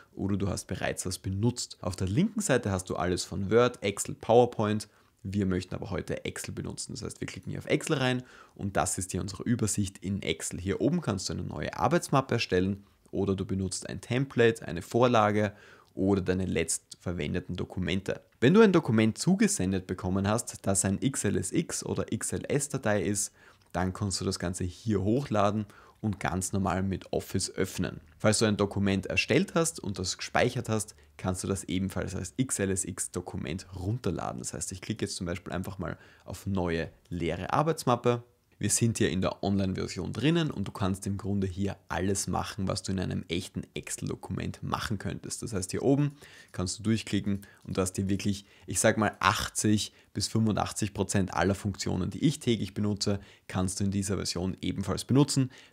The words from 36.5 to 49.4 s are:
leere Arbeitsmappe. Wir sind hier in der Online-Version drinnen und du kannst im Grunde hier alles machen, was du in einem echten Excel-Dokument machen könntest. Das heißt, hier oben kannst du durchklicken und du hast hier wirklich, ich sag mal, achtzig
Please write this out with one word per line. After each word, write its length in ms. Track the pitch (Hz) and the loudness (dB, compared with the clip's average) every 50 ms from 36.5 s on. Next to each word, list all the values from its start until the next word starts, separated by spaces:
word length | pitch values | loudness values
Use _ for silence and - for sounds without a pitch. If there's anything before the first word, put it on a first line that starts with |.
| 98 95 87 87 85 82 80 76 - _ _ _ | 0 0 0 0 0 0 -2 -4 -8 _ _ _
leere 420 | 90 87 85 80 80 90 92 - | -6 -4 -2 -2 -2 -4 -2 0
Arbeitsmappe. 720 | - 135 151 165 160 - - 135 123 117 - 120 120 123 120 - _ _ _ _ _ - | 0 2 2 2 0 0 2 2 2 4 4 2 2 2 -2 -8 _ _ _ _ _ -4
Wir 100 | - 104 | -2 0
sind 280 | - - 120 117 113 - | 2 4 4 2 4 4
hier 120 | 110 80 | 2 2
in 120 | 71 95 | 2 2
der 200 | 95 - - - | 0 0 0 0
Online-Version 680 | - 95 101 98 98 95 92 87 87 87 - 95 85 92 | 0 0 2 2 2 0 0 -2 -4 -4 -4 -6 -6 -6
drinnen 400 | 98 104 104 147 165 170 165 151 | -2 0 2 4 4 4 2 0
und 160 | - - 98 - | -2 -4 -4 -6
du 40 | - | -4
kannst 340 | - 101 92 98 98 - 101 | -2 0 0 0 0 -2 -4
im 100 | 98 98 | -4 -4
Grunde 300 | 95 95 101 101 95 95 | -2 -2 -2 0 0 -2
hier 300 | 85 90 98 98 95 - _ - | -2 -2 -2 -2 -2 -6 _ -6
alles 400 | - 82 90 98 98 - - - | -4 -2 0 0 0 0 0 -2
machen, 400 | 90 87 87 - - - 98 92 | -2 -2 -2 -4 -6 -4 -2 -2
was 160 | 95 95 - | -2 -2 -4
du 80 | - | -4
in 80 | 95 92 | -2 -2
einem 240 | 92 95 95 95 92 - | -2 -2 -4 -4 -4 -4
echten 340 | 82 90 - - - - - - - | -4 -4 -4 -4 -6 -8 -10 -8 -8
Excel-Dokument 920 | - - - - - - 98 - - - - 92 90 82 87 98 - - | -10 -8 -8 -8 -8 -6 -6 -6 -8 -8 -6 -6 -4 -4 -6 -6 -8 -6
machen 360 | 98 - - - - 107 98 | -4 -4 -4 -4 -4 -4 -4
könntest. 440 | - 92 - - - - - - - | -4 -6 -8 -8 -8 -10 -10 -8 -8
Das 100 | 104 107 | -6 -4
heißt, 180 | 95 92 - | -4 -4 -4
hier 120 | - 95 - | -4 0 2
oben 300 | 113 143 139 147 143 143 - - - - - - - | 4 4 4 4 2 0 -4 -14 -20 -20 -20 -20 -12
kannst 280 | - - 90 90 - - | -8 -4 -4 -4 -4 -2
du 40 | 101 | 0
durchklicken 580 | 107 113 107 - - - 101 98 104 98 98 98 - - - - | 0 0 0 0 -2 -2 -2 0 -2 -2 -4 -6 -10 -20 -16 -12
und 140 | - 95 95 | -6 -2 -2
du 40 | |
hast 140 | 92 95 - | -2 0 -2
hier 140 | - 101 95 | -2 -2 0
wirklich, 360 | 101 98 - 104 101 95 - _ - - - - | -2 0 0 -2 -2 -2 -6 _ -20 -18 -12 -6
ich 120 | 92 - | -2 2
sag 180 | - 113 104 104 | 4 4 4 4
mal, 180 | 107 101 - - | 4 2 2 4
achtzig 720 | - 95 101 - | 4 4 4 4